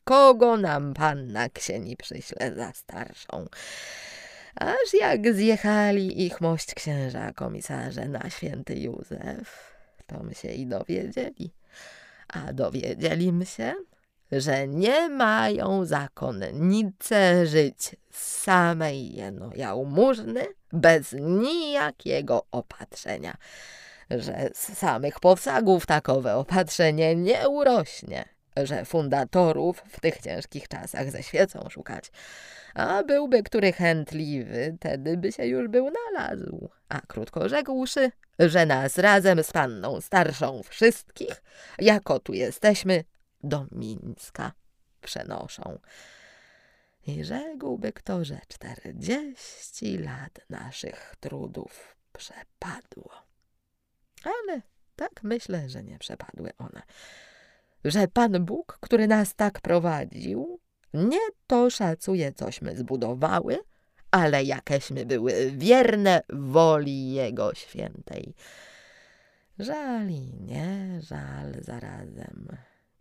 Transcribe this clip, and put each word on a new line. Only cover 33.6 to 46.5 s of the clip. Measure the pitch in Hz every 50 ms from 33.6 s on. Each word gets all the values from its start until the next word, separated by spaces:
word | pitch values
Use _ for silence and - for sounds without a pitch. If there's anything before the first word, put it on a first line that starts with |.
| 208 185
chętliwy, | 175 - 175 170 165 160 147 - 156 156 156 147 147 135 113 104 107 117 131 160 165 -
tedy | - 156 - 135 135 156 165
by | 175 170 202
się | 214 - -
już | 240 254 254 247
był | 220 214 247 262 285
znalazł. | 320 466 480 453 403 - - - - - - - - - - - - _ _ _
A | - 143
krótko | - - - 110 110 - - 165 175 202
rzekłszy, | 269 294 269 269 262 254 262 247 - 285 262 254 - _ _ _ _ -
że | 175 165 156 180 165
nas | 156 139 131 135 139 -
razem | 185 180 208 202 202 180 190 180 160 156
z | -
panną | - 165 143 127 113 98 90 127 139 -
starszą | - - - 185 170 156 131 - 151 127 135 113 -
wszystkich, | - - - 226 233 233 - - _ _ - - - - - _ _ _ - - - - -
jako | 190 214 214 202 - - 143 127
tu | - - -
jesteśmy, | 190 175 - - - - 214 202 - - 190 185 165 160 - _ _ _ _ _ _ -
do | 147 151 143 135 -
Mińska | - - 113 107 110 - - - - - - - _ - 120 - - _ _ _ _ _ _ _ _ _
przenoszą. | - - - - - - - - - - - - - - - - _ _ - - - - - - - - - _ _ _